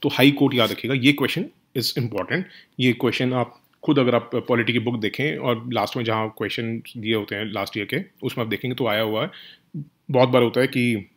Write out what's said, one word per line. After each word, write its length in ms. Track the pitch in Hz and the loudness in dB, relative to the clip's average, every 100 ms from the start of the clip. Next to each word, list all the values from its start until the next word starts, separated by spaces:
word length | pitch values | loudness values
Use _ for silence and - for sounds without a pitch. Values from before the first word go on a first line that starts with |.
तो 80 | 143 | -2
हाई 220 | - 135 | 4 4
कोर्ट 220 | 143 139 | 6 2
याद 180 | 123 110 | 4 2
रखिएगा, 240 | 101 110 135 | 0 -2 2
ये 180 | 123 | 4
क्वेश्चन 320 | 143 127 - - _ _ - | 4 0 -2 -6 _ _ -6
is 200 | 117 - | -4 -2
important। 460 | 120 104 90 151 185 - - - | -4 -4 -4 -4 -6 -12 -20 -2
ये 140 | 123 | 0
क्वेश्चन 400 | 117 123 107 127 | 2 0 0 -2
आप 280 | 127 117 - _ _ | 0 -4 -6 _ _
खुद 160 | - 147 | 0 2
अगर 160 | 123 120 | 4 2
आप 160 | 117 123 | 0 -6
पॉलिटी 380 | 107 120 117 | 0 0 2
की 60 | 120 | 0
बुक 200 | 113 120 | 0 -2
देखें 380 | 104 - 143 156 | -4 -2 -4 -2
और 360 | 135 117 120 | -2 -2 -2
लास्ट 240 | 117 104 - | -2 -2 -2
में 60 | |
जहाँ 320 | 113 110 110 - | -2 -2 -2 -4
क्वेश्चन 440 | 104 - 117 113 - 123 | -6 -4 -6 -6 -10 -10
दिए 180 | 110 110 | -2 -2
होते 200 | 101 101 | 0 -6
हैं 100 | 110 | -6
लास्ट 320 | 101 98 110 | -6 -6 -4
ईयर 80 | 101 | -4
के, 120 | 135 196 _ | -4 -6 _
उसमें 220 | 131 - 113 | -8 -4 -4
आप 60 | |
देखेंगे 240 | 101 127 - | -2 -4 -2
तो 120 | 120 | 0
आया 140 | 107 | 0
हुआ 220 | 110 107 | 0 0
है। 80 | 156 - - - _ 156 143 _ _ | -4 -6 -20 -20 _ -14 -14 _ _
बहुत 180 | 127 127 | 4 6
बार 140 | 127 | 6
होता 180 | 120 113 | 4 2
है 60 | 135 | 0
कि 420 | 131 120 110 95 | 2 2 0 -4